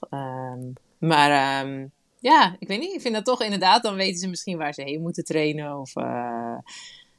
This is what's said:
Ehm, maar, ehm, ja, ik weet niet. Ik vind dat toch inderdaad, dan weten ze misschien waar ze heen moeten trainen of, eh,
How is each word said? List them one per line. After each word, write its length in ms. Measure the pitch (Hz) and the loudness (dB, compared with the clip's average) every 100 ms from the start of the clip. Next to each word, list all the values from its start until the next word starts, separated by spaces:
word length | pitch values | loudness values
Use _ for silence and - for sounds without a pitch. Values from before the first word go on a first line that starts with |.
| - | -10
Ehm, 480 | 139 131 131 131 127 127 127 _ - | -8 -8 -8 -8 -10 -12 -14 _ -4
maar, 320 | 165 151 143 143 135 135 | 4 6 8 6 2 0
ehm, 220 | 135 135 135 _ _ _ | -4 -8 -12 _ _ _
ja, 380 | 240 311 196 180 | 6 6 6 2
ik 100 | 190 | -6
weet 120 | 202 | -4
niet. 140 | 359 | -4
Ik 60 | 359 | -6
vind 140 | 247 | -4
dat 100 | 214 | -2
toch 180 | 214 247 | 0 0
inderdaad, 400 | 214 202 180 226 | 0 2 4 4
dan 120 | 226 | 4
weten 240 | 190 190 175 | -2 -2 -2
ze 100 | 185 | -6
misschien 300 | 170 - 170 | -6 -6 -4
waar 160 | 147 | -4
ze 80 | 147 | -6
heen 180 | 139 156 | -6 -6
moeten 240 | 165 170 | -6 -6
trainen 540 | 160 156 151 151 147 143 | -4 0 0 0 -6 -8
of, 180 | 131 139 | -8 -6
eh, 580 | 127 123 120 117 117 123 - - - - _ | -4 -4 -4 -6 -6 -8 -12 -18 -20 -20 _